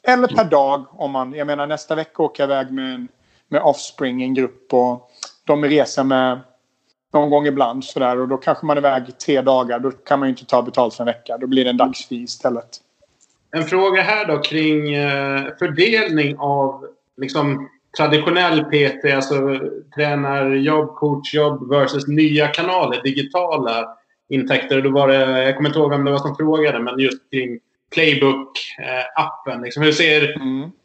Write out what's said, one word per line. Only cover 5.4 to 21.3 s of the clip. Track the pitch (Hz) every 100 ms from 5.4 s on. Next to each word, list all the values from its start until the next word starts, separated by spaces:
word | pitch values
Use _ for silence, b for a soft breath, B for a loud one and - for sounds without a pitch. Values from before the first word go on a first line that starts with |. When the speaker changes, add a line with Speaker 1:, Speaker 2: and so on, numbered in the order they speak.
| -
Speaker 1:
de | 147 147
reser | 147 127 -
med | 135 131 127 127 - _ _ _ _ _ _
någon | 151 147
gång | 147 147
ibland | 135 120 131 131
sådär, | 151 127 123
och | 127
då | 131
kanske | - 147 156
man | 143
är |
iväg | 139 131 123 -
tre | - 139
dagar. | 127 131 120 120
Då | 131
kan | 127 - 139
man | 135
ju |
inte | 127 -
ta | 123
betalt | 123 127 120
för | -
en | 117
vecka. | 117 - 117
Då | 127
blir | 131
det | 123
en | 123
dagsfee | 123 127 - 120
istället. | 120 - 135 117 - - _ _ _ _ _ _ _
Speaker 2:
En | 160
fråga | 156 185 196 190
här | 175 214 208
då | 147
kring, | - 156 156 151 147
eh, | 147 143 139 139 139 139 -
fördelning | 180 147 202 220 202 156 143 143
av | 143 139 135 - - - _ -
liksom | 131 156 147 135 - _ _ -
traditionell | 147 151 165 170 175 156 151
P | 147 135
T, | - 147
alltså | 135 135 139 139 135 131 - - 147
tränarjobb, | 147 143 139 139 135 135 139 156 147 -
coachjobb | 151 139 -